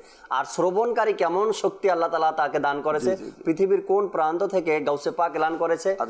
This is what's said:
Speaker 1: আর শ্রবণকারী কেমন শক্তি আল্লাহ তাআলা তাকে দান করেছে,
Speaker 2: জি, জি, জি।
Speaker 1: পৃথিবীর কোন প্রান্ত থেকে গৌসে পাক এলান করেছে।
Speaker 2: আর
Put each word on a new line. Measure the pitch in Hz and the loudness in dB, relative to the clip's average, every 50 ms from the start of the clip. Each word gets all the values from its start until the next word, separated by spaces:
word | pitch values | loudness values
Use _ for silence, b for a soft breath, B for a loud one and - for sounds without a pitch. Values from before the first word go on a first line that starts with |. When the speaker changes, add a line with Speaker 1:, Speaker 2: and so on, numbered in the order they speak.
| B B B B B B | B B B B B B
Speaker 1:
আর | 127 131 139 | -4 -2 -2
শ্রবণকারী | - - - 165 185 180 202 233 240 226 226 214 214 202 | -2 -2 0 0 2 2 2 0 0 0 2 2 0 2
কেমন | - 185 170 170 185 208 220 202 | 2 0 0 2 2 2 0 0
শক্তি | - - 190 190 - - 196 | 0 -2 -2 -2 0 0 0
আল্লাহ | 175 165 165 165 | 2 2 0 0
তাআলা | 165 160 160 156 156 | 0 0 0 0 2
তাকে | 160 151 139 127 151 | 0 0 0 0 0
দান | 139 143 143 147 139 | 0 0 -2 0 -2
করেছে, | 156 151 151 123 180 190 | -2 -2 0 0 0 -2
Speaker 2:
জি, | 190 - | -2 -6
জি, | - | -12
জি। | - - - | -16 -6 -4
Speaker 1:
পৃথিবীর | 165 165 160 196 185 196 190 | -2 0 2 2 2 2 0
কোন | 190 - 190 202 202 185 | 2 2 2 2 2 0
প্রান্ত | - 165 156 156 165 175 202 | 0 0 0 0 0 0 -2
থেকে | 180 190 185 156 160 151 156 | 0 0 0 0 0 0 0
গৌসে | 139 139 147 139 - 165 | 0 0 -2 -2 -2 -4
পাক | 147 170 170 170 147 | -2 0 -2 0 0
এলান | 160 160 160 165 | 0 -2 -2 0
করেছে। | 160 170 165 165 156 - 190 196 190 | 0 0 0 0 0 0 -2 -2 0
Speaker 2:
আর | 117 | -4